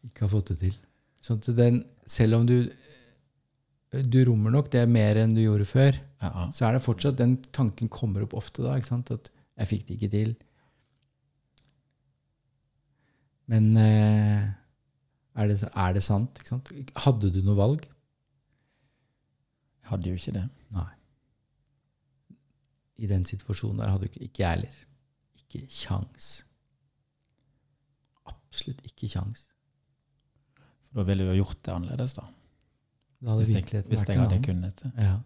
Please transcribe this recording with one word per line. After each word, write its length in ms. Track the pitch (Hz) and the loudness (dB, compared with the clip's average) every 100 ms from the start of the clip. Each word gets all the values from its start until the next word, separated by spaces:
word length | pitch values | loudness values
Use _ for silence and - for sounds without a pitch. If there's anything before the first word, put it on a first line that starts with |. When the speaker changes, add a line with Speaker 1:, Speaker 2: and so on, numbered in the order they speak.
Speaker 1:
Ikke 180 | 123 - | -20 -6
ha 60 | 104 | -2
fått 200 | 107 95 | -2 -2
det 100 | 87 | -4
til. 160 | 92 - _ _ _ _ | -4 -6 _ _ _ _
Sånn 160 | - 110 | -6 -6
at 180 | 117 120 | -2 2
den, 300 | 120 120 - _ - | 4 2 -2 _ -10
selv 300 | - 110 113 | 2 4 4
om 100 | 120 | 4
du, 240 | 123 120 - - - - _ _ _ _ _ _ _ _ | 4 2 -6 -20 -20 -20 _ _ _ _ _ _ _ _
du 240 | 135 131 127 127 | -4 2 4 4
rommer 260 | 113 107 | 4 4
nok 180 | 135 143 | 2 2
det 160 | 123 117 | 2 4
mer 260 | 117 107 107 | 4 4 4
enn 180 | 113 110 | 4 4
du 60 | |
gjorde 240 | 110 104 101 | 4 2 2
før, 280 | 123 139 135 - _ | 4 4 4 -6 _
Speaker 2:
Ja, 80 | 90 | -8
ja. 200 | 85 90 | -6 -6
Speaker 1:
så 140 | - 117 | -2 0
er 60 | |
det 80 | 123 | 0
fortsatt, 320 | 127 - 147 127 | 0 -2 -2 2
den 200 | 123 127 - | 2 2 -2
tanken 340 | - 117 - 113 | -2 -2 -2 -8
kommer 340 | - 113 95 | -4 -4 -2
opp 100 | 104 | -4
ofte 300 | - - - | -8 -10 -6
da, 120 | 123 135 | -4 -4
ikke 120 | 113 | -4
sant? 220 | 120 123 | -6 -6
At 180 | 113 - _ _ - | -10 -10 _ _ -8
jeg 100 | 110 | -4
fikk 180 | 104 - | -4 -6
det 100 | 101 | -6
ikke 120 | 107 | -2
til. 240 | 104 110 117 _ _ _ _ _ _ _ _ _ _ _ _ _ _ _ _ _ _ _ _ _ _ _ _ _ _ _ _ _ _ - | -2 -2 -6 _ _ _ _ _ _ _ _ _ _ _ _ _ _ _ _ _ _ _ _ _ _ _ _ _ _ _ _ _ _ 0
Men, 300 | 110 107 110 | 2 6 6
eh, 720 | 110 107 107 107 104 104 104 98 _ _ _ _ _ _ _ - | 6 6 4 4 4 2 -2 -6 _ _ _ _ _ _ _ -2
er 120 | 104 | 0
det, 140 | 101 | 0
er 300 | 101 104 92 | -2 -2 0
det 100 | 95 | 0
sant, 300 | - 101 123 - | 0 0 -2 -8
ikke 100 | - | -10
sant? 240 | 127 - 139 131 - | -10 -10 -16 -14 -2
Hadde 340 | 139 117 101 | 0 2 0
du 100 | 92 | 0
noe 120 | 95 101 | 2 2
valg? 300 | 104 151 - _ _ _ _ _ _ _ _ _ _ _ _ _ _ _ _ _ _ _ | 2 0 -6 _ _ _ _ _ _ _ _ _ _ _ _ _ _ _ _ _ _ _
Speaker 2:
Jeg 80 | - | -8
hadde 200 | 101 87 | -6 -4
jo 60 | 92 | -6
ikke 180 | - | -6
det. 160 | 95 104 - _ | -8 -8 -12 _
Speaker 1:
Nei. 180 | 98 85 _ _ _ _ _ _ _ _ _ _ _ _ _ _ - _ _ _ _ _ - | -10 -10 _ _ _ _ _ _ _ _ _ _ _ _ _ _ -20 _ _ _ _ _ -8
I 80 | 104 | -2
den 160 | 98 | 0
situasjonen 540 | 87 101 - 95 107 104 | -2 -8 -8 -6 -4 -4
der 100 | 107 | -2
hadde 180 | 98 95 | -2 -4
du 40 | |
ikke, 140 | - - | -10 -16
ikke 180 | - | -4
jeg 60 | 92 85 | -2 -2
heller. 280 | - - _ _ _ _ _ _ | -6 -14 _ _ _ _ _ _
Ikke 300 | _ - 135 | _ -16 -14
kjangs. 800 | - - 95 95 - - - - _ _ _ _ _ _ _ _ _ _ _ _ _ _ _ _ _ - | -14 -8 -8 -8 -14 -14 -14 -18 _ _ _ _ _ _ _ _ _ _ _ _ _ _ _ _ _ -20
Absolutt 580 | - _ - - 135 - | -20 _ -14 -14 -16 -18
ikke 220 | _ - | _ -8
kjangs. 380 | 92 98 113 _ _ _ _ _ _ _ _ _ _ _ _ _ _ | -6 -8 -12 _ _ _ _ _ _ _ _ _ _ _ _ _ _
Speaker 2:
For 160 | _ 113 | _ -4
da 40 | |
ville 200 | 95 98 95 | -2 0 2
jeg 120 | 95 | 2
jo 60 | |
gjort 200 | 98 - | 0 -6
det 100 | - | -8
annerledes, 400 | 85 87 127 127 | -8 -6 -6 -6
da. 120 | - - - _ _ _ _ _ _ _ _ | -8 -18 -20 _ _ _ _ _ _ _ _
Speaker 1:
Da 100 | 123 | -2
hadde 100 | 110 | 0
Speaker 2:
Hvis 80 | 110 | 2
jeg, 140 | 101 | 0
Speaker 1:
virkeligheten 260 | - 107 - | 0 -6 -2
Speaker 2:
hvis 100 | 104 | -2
Speaker 1:
vært 60 | 98 | 0
Speaker 2:
jeg 60 | 101 | 2
Speaker 1:
en 40 | |
Speaker 2:
hadde 140 | 120 95 | 2 2
Speaker 1:
annen. 100 | 131 | 0
Speaker 2:
kunnet 300 | 90 92 - | -2 -4 -8
det. 160 | 131 120 | -12 0
Speaker 1:
Ja. 180 | 101 95 | 0 0